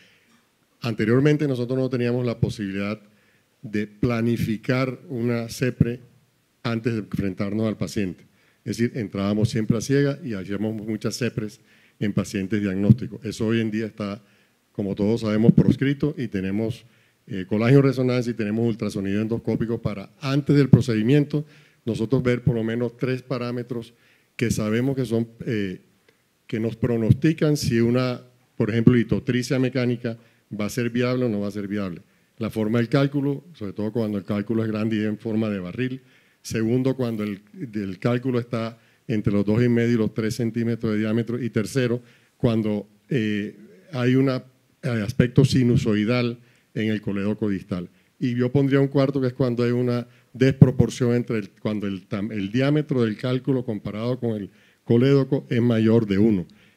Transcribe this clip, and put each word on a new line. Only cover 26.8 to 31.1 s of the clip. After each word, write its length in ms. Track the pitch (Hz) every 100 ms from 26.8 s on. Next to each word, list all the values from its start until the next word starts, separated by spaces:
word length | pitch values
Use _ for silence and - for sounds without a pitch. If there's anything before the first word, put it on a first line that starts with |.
| 123 117 110 135 160 165 156 147
si 240 | - 117
una, 400 | 117 123 127 123 - _ _ -
por 140 | 110
ejemplo, 240 | 117 117
litotricia 680 | 120 110 98 - 123 123 131
mecánica 580 | 127 127 123 120 123 117 _ _ - 104
va 80 | 104
a 40 |
ser 200 | 123 120
viable 360 | 120 123